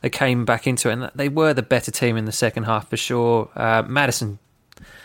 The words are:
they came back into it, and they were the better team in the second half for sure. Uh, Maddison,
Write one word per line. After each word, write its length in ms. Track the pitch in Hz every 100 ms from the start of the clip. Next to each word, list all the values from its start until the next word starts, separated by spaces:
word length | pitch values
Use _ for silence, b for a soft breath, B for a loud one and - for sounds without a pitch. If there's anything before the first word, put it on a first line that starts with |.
they 80 | 139
came 340 | - 135 123
back 220 | 120 117 -
into 240 | 123 123
it, 20 |
and 160 | 123 127
they 140 | - 143
were 240 | 147 156
the 80 | 131
better 280 | 113 123 -
team 260 | - 120 113
in 80 | 107
the 60 |
second 320 | - 117 117
half 240 | 110 110 -
for 60 | 120
sure. 500 | - 123 117 117 104 -
Uh, 260 | 113 113 -
Maddison, 520 | 135 135 - 107 101 _ _ _ - B B